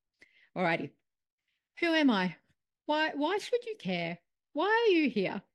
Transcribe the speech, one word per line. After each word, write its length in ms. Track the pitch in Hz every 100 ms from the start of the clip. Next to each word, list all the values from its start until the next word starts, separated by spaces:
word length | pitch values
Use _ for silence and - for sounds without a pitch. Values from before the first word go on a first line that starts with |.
| _ _ - _ _
All 80 | 170
righty. 280 | 180 165 147 _ _ _ _ _ _ _ _ -
Who 60 | 339
am 200 | 320 285
I? 280 | 202 180 - _ _ _ _ -
Why, 240 | 302 311
why 240 | 294 302 403
should 280 | - 480 480
you 80 | 427
care? 400 | 185 180 170 170 _ _ _
Why 140 | 277 381
are 260 | 453 466
you 180 | 339 294
here? 320 | 208 185 - -